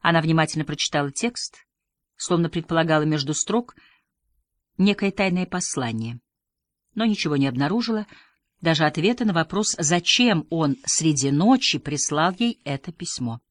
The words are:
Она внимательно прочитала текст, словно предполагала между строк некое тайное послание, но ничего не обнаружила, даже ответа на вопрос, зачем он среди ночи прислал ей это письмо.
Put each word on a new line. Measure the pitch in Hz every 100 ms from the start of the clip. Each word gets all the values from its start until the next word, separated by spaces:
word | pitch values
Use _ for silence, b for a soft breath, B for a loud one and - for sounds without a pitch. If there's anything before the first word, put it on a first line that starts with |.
Она | 170 165
внимательно | 160 160 156 156
прочитала | 147 147 - 151 143
текст, | 139 240 240 - - _ _ _ _ _
словно | _ - 175 170
предполагала | 170 160 165 160 156
между | 151 151 135
строк | 151 - 220 240 - b b b _ _ _ _ _ _ _
некое | 190 202 196
тайное | 190 190 180 180
послание, | 180 175 - 123 117 113 120 _ _ _ _ _ _ _
но | - 226
ничего | 208 165 147
не | 139
обнаружила, | 123 143 208 226 220 208 b b b _ _
даже | 165 156
ответа | 156 151 180 240
на | 226
вопрос, | 170 160 190 214 -
зачем | 156 175 175 - 247 185 147
он | 165 156 131 -
среди | - 156 147 135
ночи | 143 196 269 - 147
прислал | - 143 - 151 170 185
ей | 233 226
это | - 139 -
письмо. | 160 170 - 123 117 _